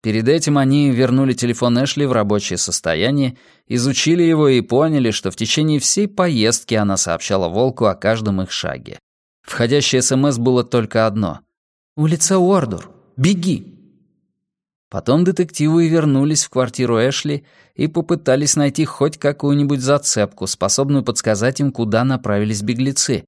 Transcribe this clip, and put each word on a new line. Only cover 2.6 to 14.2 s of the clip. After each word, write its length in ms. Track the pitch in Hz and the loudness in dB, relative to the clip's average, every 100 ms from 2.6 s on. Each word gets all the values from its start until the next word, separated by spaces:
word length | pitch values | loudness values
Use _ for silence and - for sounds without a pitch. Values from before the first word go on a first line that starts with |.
| - - 82 80 113 143 131 127 _ _ _ | -4 -4 -4 -2 0 0 -2 -4 _ _ _
изучили 560 | 120 127 135 156 170 | -2 -2 0 0 2
его 260 | 165 160 147 | 4 4 4
и 120 | 127 | 2
поняли, 500 | - 120 160 147 120 | 2 0 2 2 0
что 200 | 104 95 | -2 -6
в 60 | - | -6
течение 440 | 110 - 156 151 | -4 0 0 0
всей 260 | - - 202 | 0 0 -2
поездки 680 | 202 180 131 107 117 - | 0 0 2 2 0 -2
она 240 | 110 101 95 | 0 0 0
сообщала 500 | 90 82 - 95 87 | -2 -4 -2 -2 0
Волку 380 | 95 131 127 107 | 0 0 2 -2
о 80 | |
каждом 480 | 92 101 113 107 95 | 0 -2 0 -2 -2
их 100 | 92 | -4
шаге. 460 | - 82 67 - - _ _ _ _ | -6 -8 -10 -14 -20 _ _ _ _
Входящее 640 | - - 117 143 139 127 | -14 -2 2 2 2 0
С 100 | 127 | 0
М 140 | 131 143 | 2 0
С 100 | 120 | 0
было 260 | 120 123 | 0 0
только 440 | 120 123 110 110 110 | 0 -2 0 0 0
одно: 340 | 104 95 76 _ _ _ _ _ - | 0 -4 -6 _ _ _ _ _ -2
"Улица 400 | 156 165 - 190 | 0 0 0 2
Уордур, 540 | 180 196 127 98 - - _ - | 4 2 0 -6 -10 -20 _ 0
беги!" 600 | 151 190 175 151 - - _ _ _ _ | 2 2 0 -2 -6 -20 _ _ _ _